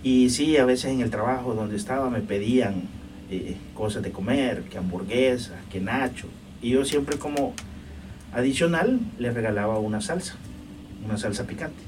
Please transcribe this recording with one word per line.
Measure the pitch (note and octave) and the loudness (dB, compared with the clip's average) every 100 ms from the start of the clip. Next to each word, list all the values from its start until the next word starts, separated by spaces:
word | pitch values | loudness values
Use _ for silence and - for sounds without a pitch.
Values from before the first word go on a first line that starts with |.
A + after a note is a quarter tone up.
Y | C3 B2+ B2 | 6 8 8
sí, | A#2 D3+ D3+ | 6 4 6
a | |
veces | B2+ B2+ C3 | 6 4 2
en | C3 | 0
el | A2+ | 0
trabajo | G#2 A2 - B2 | 0 0 0 0
donde | A2 G#2+ G2+ | -2 -2 -2
estaba | - C3 C3 | -2 0 0
me | A#2 | 0
pedían, | G2+ G2+ G2+ B2+ G#2+ F#2+ - - - - - | -2 -2 4 4 4 0 -4 -10 -12 -14 -6
eh, | F#2+ - - - | -6 -4 -8 -10
cosas | - G#2+ - | -4 -2 -2
de | F#2+ | -4
comer, | F2 G2 C3+ B2+ G2 F2 | -4 0 2 2 0 -6
que | F#2 | -4
hamburguesas, | F2+ F2+ G2 A#2 C3 B2 - - - | -4 -4 -2 4 4 4 -2 -10 -8
que | G2 | -4
nacho. | G2 B2 B2+ - - - - - | -2 0 -2 -4 -12 -14 -16 -6
Y | A#2+ | 2
yo | C3 C#3 | 2 4
siempre | D3 C#3 D3 | 2 0 -2
como | D3 C#3+ C#3 - - - - - - - - | -2 0 -2 -4 -12 -14 -14 -14 -14 -14 -8
adicional | A#2+ C3 C3 E3+ E3+ G#3+ B3+ - - | 0 2 4 4 4 4 2 0 -2
les | A#2+ | -2
regalaba | A#2 A2 G2+ G#2 A2 | 0 0 2 2 2
una | G#2+ G#2+ | 0 -2
salsa, | G#2+ F3 - - - - - - - - | -2 -4 -4 -10 -12 -14 -14 -14 -14 -10
una | G#2+ G#2+ | -4 -2
salsa | G#2+ G2 - | -2 -4 -4
picante. | - D#3+ D3+ | -6 -8 -8